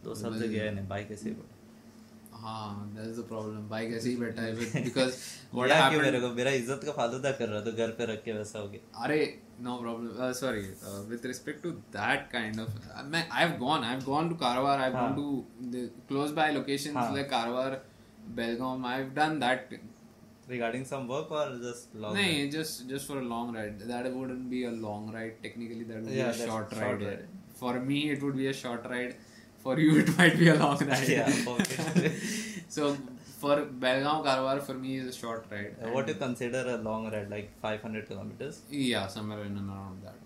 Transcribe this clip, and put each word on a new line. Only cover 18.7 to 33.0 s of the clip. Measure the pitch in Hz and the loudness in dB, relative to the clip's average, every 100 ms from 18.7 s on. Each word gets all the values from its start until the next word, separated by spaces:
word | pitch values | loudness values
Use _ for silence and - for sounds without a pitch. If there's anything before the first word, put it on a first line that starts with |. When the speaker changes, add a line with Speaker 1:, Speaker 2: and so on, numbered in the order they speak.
| 131 | -2
Speaker 2:
I've | 127 127 131 | -2 -2 -2
done | 135 156 156 123 | 2 2 4 2
that | 127 - - - - - - - - - | 2 -2 -14 -14 -20 -20 -20 -20 -20 -8
Speaker 1:
Regarding | 123 117 123 | -2 0 -2
some | 131 139 120 | -4 -6 -4
work | 135 156 | -4 -2
or | 151 143 123 | -2 -2 -2
just | 120 120 - | -8 -10 -12
long | 110 107 202 | -8 -2 2
Speaker 2:
Nahin, | 196 151 | 2 2
Speaker 1:
ride? | 143 | 0
Speaker 2:
just, | 151 156 - 127 | -2 -4 -6 -6
just | 135 139 | -6 -4
for | 139 | -6
a | |
long | 123 117 120 | -4 -4 -4
ride. | 113 107 107 | -4 -6 -8
That | 113 123 127 | -6 -4 -2
wouldn't | 127 131 127 127 | -4 -4 -6 -4
be | 127 | -2
a | 123 | -2
long | 113 110 104 107 | -2 -4 -6 -6
ride. | 113 113 113 | -6 -8 -8
Technically, | 113 120 117 117 | -10 -8 -8 -8
that | 113 110 | -8 -8
would | 110 | -4
be | 131 | 0
Speaker 1:
Yeah, | |
Speaker 2:
a | 123 | 0
Speaker 1:
that's | 113 | 0
Speaker 2:
short | 117 110 107 | -2 -2 -2
Speaker 1:
short | 107 | -2
Speaker 2:
ride, | 104 101 | 0 0
yeah. | 101 | -2
Speaker 1:
ride. | 98 - - - | -6 -10 -16 -16
Speaker 2:
For | - 127 123 | -6 -2 -2
me, | 131 143 151 | 2 2 2
it | 135 | 0
would | 143 135 | 0 0
be | 135 | 0
a | |
short | 131 127 117 123 | -2 -4 -6 -4
ride. | 123 123 - - - - - | -4 -4 -6 -16 -20 -20 -8
For | 131 127 | 0 6
you, | 151 156 | 8 10
<laughs> | |
it | - 170 | 8 8
might | 175 156 | 8 12
be | 165 | 10
a | |
long | 151 151 151 139 | 10 6 4 4
ride. | 131 135 | 4 4
Speaker 1:
Yeah, | 127 117 139 120 | 4 4 2 2
obviously. | 123 196 131 160 180 165 185 | 2 0 2 2 4 4 0
Speaker 2:
<laughs> | 220 226 - 180 - | -4 -4 -6 -8 -8
So, | - 147 139 | 0 0 0